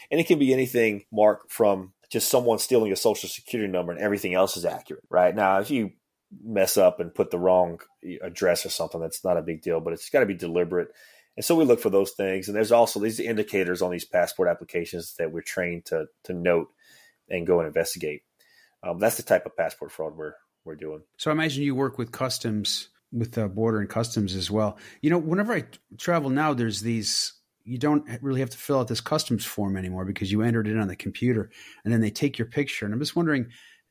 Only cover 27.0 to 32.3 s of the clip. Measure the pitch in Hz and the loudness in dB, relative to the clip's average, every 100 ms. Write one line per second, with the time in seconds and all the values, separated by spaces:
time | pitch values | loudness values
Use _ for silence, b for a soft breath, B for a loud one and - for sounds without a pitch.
27 | 101 - - - _ _ - 123 147 151 | -2 -2 -4 -8 _ _ -10 -2 2 2
28 | 147 117 139 131 131 - - 139 120 113 | 0 -8 -4 -2 -2 -6 0 0 0 -2
29 | - 156 - 110 - - 101 95 92 92 | -2 -2 0 -2 -2 -4 -4 -2 -4 -6
30 | 92 98 98 104 117 117 104 110 101 90 | -6 -4 -2 0 2 2 0 0 -2 -4
31 | - - 123 113 104 B B B 101 117 | -8 -2 0 0 -2 B B B 0 2
32 | 107 - 147 | 2 0 -2